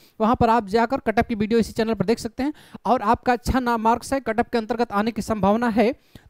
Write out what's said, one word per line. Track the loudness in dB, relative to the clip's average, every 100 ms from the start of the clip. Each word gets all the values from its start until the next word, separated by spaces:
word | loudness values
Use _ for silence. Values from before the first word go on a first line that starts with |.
| _ -2
वहाँ | 0 2
पर | 4
आप | 2 2
जाकर | 0 0 -2
कटअप | -2 -2 0
की | -2
वीडियो | 0 0
इसी | 0
चैनल | -2 -2
पर | -2 -2
देख | -2
सकते | -4 -6
हैं। | -6 -6 -14 -8 -2
और | 0
आपका | 2 0 0
अच्छा | -2 0 -2
नाम | 0 0
मार्क्स | 2 0 -2
है, | -4
कटअप | -2 -2 0
के | -2
अंतर्गत | -2 -2 -2
आने | -2 -2
की | -4
संभावना | -4 0 2 2 2
है, | 2 2 0 _ -20 -2